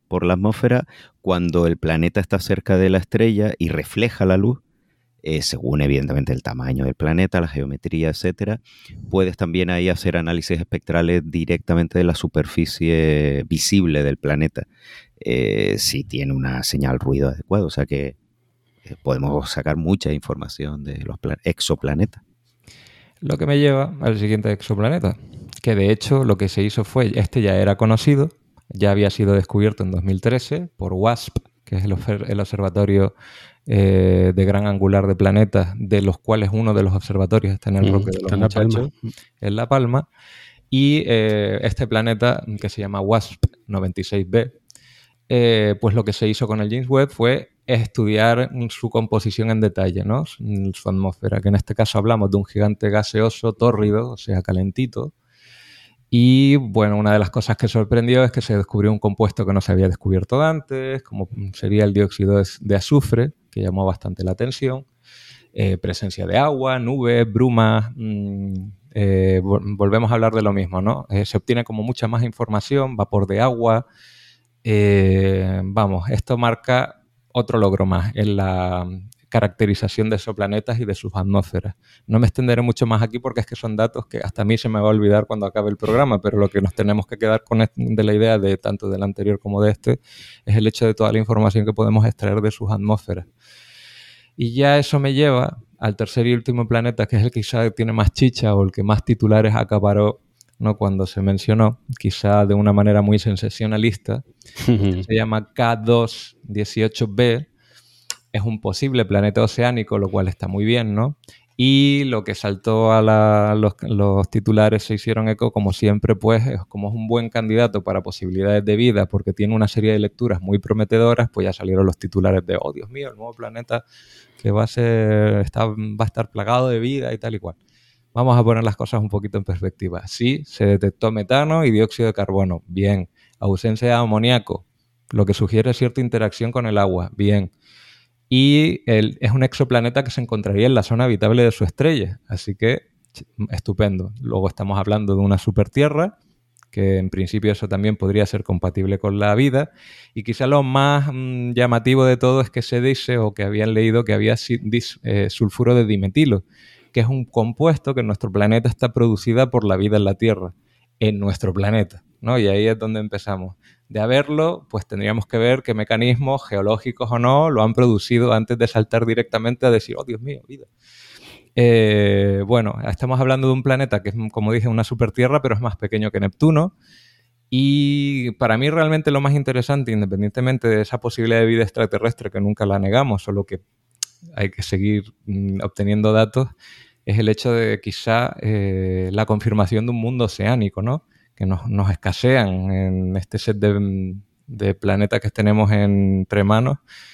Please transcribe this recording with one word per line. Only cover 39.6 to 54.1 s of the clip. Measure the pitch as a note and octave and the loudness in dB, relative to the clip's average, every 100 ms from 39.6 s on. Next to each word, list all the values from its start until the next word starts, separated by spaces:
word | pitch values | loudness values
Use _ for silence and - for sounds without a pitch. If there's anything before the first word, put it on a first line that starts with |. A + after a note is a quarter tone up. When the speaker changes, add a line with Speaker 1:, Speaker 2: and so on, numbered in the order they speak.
| A#2+ | 0
Speaker 2:
Palma. | C3+ A#2+ B2+ D3+ _ - - - _ _ | 0 2 0 -4 _ -20 -20 -20 _ _
Y, | C3+ C#3 D3+ - | 2 4 2 2
eh, | A2+ A2 G#2+ G2+ G2+ | 2 2 2 0 -2
este | A2+ - A2+ | -2 -2 -2
planeta, | A2 A2+ A2 B2 - - G2+ | 0 0 0 0 0 -4 -8
que | G2+ | -8
se | - | -6
llama | G2 G2+ | -6 -4
wasp | G2 A2+ - - - _ - | 0 0 0 -2 -2 _ -8
noventa | G2 F#2+ F2+ | -4 -4 -6
y | |
seis | F#2 G2+ F#2 | -4 -4 0
B, | A2+ A#2 - _ _ _ _ _ _ - | 0 -2 -6 _ _ _ _ _ _ -2
eh, | B2 A#2+ A2+ G#2 G2+ | 2 2 2 2 0
pues | A2+ A2 | 0 0
lo | |
que | G#2 | 0
se | G#2 A2 | -2 -2
hizo | G#2+ A2+ | -2 -2
con | G#2+ | -2
el | G#2 | -4
James | A#2+ B2 | -4 0
Webb | C3+ C#3 | 0 0
fue | - A#2 C3 - _ - | 0 -2 -2 -6 _ -4
estudiar | A#2+ A2+ - G#2+ G#2+ A2+ A#2 B2+ B2+ A#2 | -2 -2 -2 0 2 2 2 -2 -6 -8
su | - A#2 | -6 -4
composición | A2+ A2 A2 G#2 G2+ A2+ | -2 0 -2 -2 -2 -2
en | A2 | 0
detalle, | G#2+ F#2 F#2+ F#2+ | 0 0 -2 -2
¿no? | G2 A#2+ D#3 | -2 -4 -4
Su, | - A2+ G2+ G2 | -8 -6 -4 -4
su | F#2+ - | -6 -4
atmósfera, | F#2+ F#2+ F#2 G#2 G2+ | -2 -2 -4 -4 -2
que | G2+ | 2
en | G2+ | 0
este | - | 0
caso | G#2+ A2 G#2+ | -2 -2 0
hablamos | G#2 A2+ G2 | 0 2 2
de | G2+ | 0
un | |
gigante | G2 G#2 G#2 G#2 G#2 | -2 -2 0 0 -2
gaseoso | G#2 G#2 A2 A2+ - A#2 | 0 0 0 0 0 -4
tórrido, | G#2 A#2+ A2 G#2 G#2 A#2+ | 0 2 2 2 0 -2